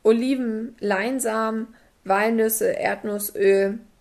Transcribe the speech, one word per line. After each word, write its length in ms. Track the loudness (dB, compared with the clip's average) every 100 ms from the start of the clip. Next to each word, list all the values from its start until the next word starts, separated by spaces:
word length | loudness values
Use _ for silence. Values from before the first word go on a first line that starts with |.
Oliven, 760 | 2 4 2 -2 -2 -4 -8 -6
Leinsamen, 920 | -2 -2 -2 -2 -2 -2 -2 -4 -8 -14 _ _
Walnüsse, 640 | -2 0 2 2 0 0 -2
Erdnussöl. 1120 | 0 -2 -4 -6 -6 -6 0 4 4 2 -4 -12 _